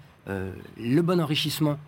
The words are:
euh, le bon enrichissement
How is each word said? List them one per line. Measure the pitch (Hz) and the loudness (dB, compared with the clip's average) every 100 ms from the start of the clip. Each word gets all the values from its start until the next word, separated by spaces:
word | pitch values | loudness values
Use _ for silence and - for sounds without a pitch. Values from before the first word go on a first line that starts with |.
| - - - | -14 -14 -6
euh, | 98 95 - - - | -4 -4 -8 -14 -6
le | 117 143 | 2 4
bon | 175 180 | 4 2
enrichissement | 147 151 156 - 151 147 | 2 0 -2 0 0 0